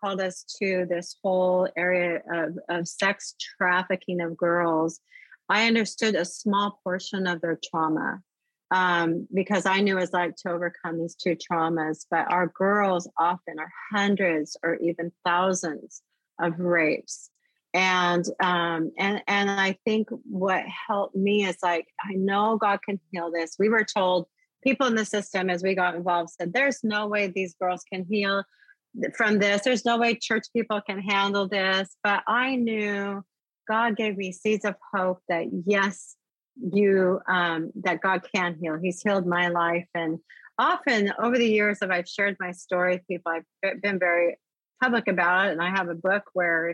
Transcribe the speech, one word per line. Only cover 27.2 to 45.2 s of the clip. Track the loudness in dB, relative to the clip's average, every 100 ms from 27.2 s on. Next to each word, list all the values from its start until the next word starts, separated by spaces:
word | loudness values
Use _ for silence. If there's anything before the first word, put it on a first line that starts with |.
| -2
these | -2 -6
girls | -4 -4 -4 -6
can | -8
heal | -4 -2 0 -2 -4 _ _ _ _ -8 -6
from | 0 2 4
this. | 4 2
There's | 2 0 2
no | 2
way | 2
church | 0 -2 -4 -2
people | -4 -2 -4
can | -4 -8
handle | -2 0 2 0 0
this." | 0 2 0 -2 -4
But | 0 0 2
I | 0 2 0
knew | 0 0 -2 -4 -4 -6 -10 _ _ _ -2
God | 0 2 0
gave | -2 -2
me | -6
seeds | -4 0 0 0
of | -6 -6
hope | -2 0 -2 -2
that, | -2 -2 -4
yes, | 0 2 2 -2 -14 -20 _ _ _ -10
you, | -2 4 4 6 4 2 0
um, | 0 2 0 -4 -4
that | -2 0
God | 0 0 0
can | -2 -2 -2
heal. | -6 -4
He's | -4 -2
healed | 0 2 2
my | 2 2
life. | 2 2 0 -4
And | -4 -2 -4 -8 -20 -14 -2
often | 0 0 0 2 0 0
over | 0 2
the | 4
years | 4 2 0
that | -2
I've | -2 -4
shared | -2 -2 -2
my | -6
story, | -8 -4 0 2 0 -2
people, | -6 -4
I've | -4 -6 -6
be-, | -4 -2
been | -2 0
very | 2 4 2 0 _ _ _ -2
public | 0 2 0
about | 2